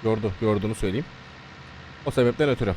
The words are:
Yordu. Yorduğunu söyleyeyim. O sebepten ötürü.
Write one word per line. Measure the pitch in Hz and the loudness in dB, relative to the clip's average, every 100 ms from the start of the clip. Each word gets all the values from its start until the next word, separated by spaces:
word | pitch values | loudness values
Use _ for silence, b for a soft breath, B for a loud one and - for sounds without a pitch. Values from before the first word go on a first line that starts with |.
Yordu. | 113 110 107 92 | 2 2 0 0
Yorduğunu | 110 104 104 110 | 2 2 2 0
söyleyeyim. | 98 101 170 - - - - - - - - - - | 0 0 -4 -12 -18 -18 -18 -18 -18 -18 -18 -8 -4
O | |
sebepten | 135 123 120 147 | 4 4 4 2
ötürü. | 123 110 | 4 2